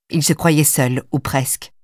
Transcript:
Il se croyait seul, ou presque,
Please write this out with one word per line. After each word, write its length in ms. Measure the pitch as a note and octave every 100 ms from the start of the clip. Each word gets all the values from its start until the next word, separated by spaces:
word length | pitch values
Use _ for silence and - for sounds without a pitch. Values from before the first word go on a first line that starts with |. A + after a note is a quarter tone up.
| _
Il 120 | E3+
se 120 | -
croyait 300 | - E3+ D3+
seul, 380 | D3 - B2+ B2+ -
ou 80 | C#3+
presque, 540 | - C3+ B2+ - - _